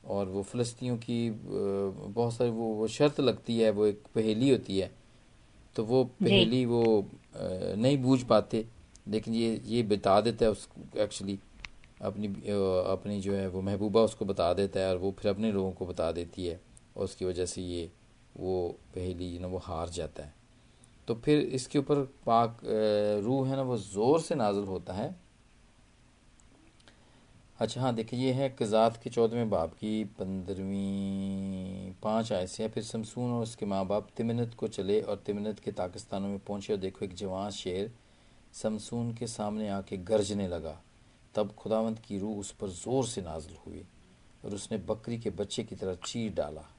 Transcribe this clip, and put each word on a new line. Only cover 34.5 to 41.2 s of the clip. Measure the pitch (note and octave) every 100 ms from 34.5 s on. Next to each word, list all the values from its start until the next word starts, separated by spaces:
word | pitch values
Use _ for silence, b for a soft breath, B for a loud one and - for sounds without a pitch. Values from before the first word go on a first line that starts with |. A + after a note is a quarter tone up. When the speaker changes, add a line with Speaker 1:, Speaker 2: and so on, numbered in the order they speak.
| -
Speaker 1:
کو | A2
چلے | - F#2+ G#2+
اور | G2+ G2+
تمنت | - G#2 G#2+ G2+
کے | -
تاکستانوں | G#2 F#2 G2+ - - G3
میں | G2 -
پہنچے | G2+ F#2+
اور | G#2
دیکھو، | F#2+ -
ایک | G3
جوان | F2+ G2 F#2 G2+
شیر | G2+ F#2 F2+ A2 - b b b b b
سمسون | - A2 G#2+ - A#2+ A#2
کے | A#2 A#2
سامنے | - G#2 G#2+ G#2+
آ | G2
کے | F#2+ G2+ F2+
گرجنے | G#2+ G2 G2+ F#2+
لگا۔ | E2+ D#2 D#2 - b b b